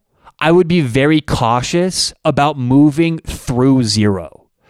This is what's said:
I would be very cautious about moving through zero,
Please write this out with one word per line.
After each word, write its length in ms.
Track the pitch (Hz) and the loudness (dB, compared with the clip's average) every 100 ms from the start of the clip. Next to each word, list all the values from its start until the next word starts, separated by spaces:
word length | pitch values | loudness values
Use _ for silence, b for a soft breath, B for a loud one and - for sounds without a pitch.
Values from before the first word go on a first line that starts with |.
| _ b b b | _ b b b
I 140 | 156 | 2
would 140 | 170 170 | 2 2
be 120 | 175 | 0
very 400 | 135 117 143 156 | 0 0 2 0
cautious 920 | - - 117 123 131 175 185 180 - - | -2 -4 0 -2 -2 -2 -2 -4 -6 -4
about 340 | 160 143 143 147 | -4 0 -2 -2
moving 640 | 123 135 151 143 165 165 | 0 4 4 2 -2 -2
through 640 | - - - 123 135 135 | -8 -12 -6 0 2 2
zero, 640 | 113 101 104 95 80 - _ _ | 0 0 0 -2 -8 -18 _ _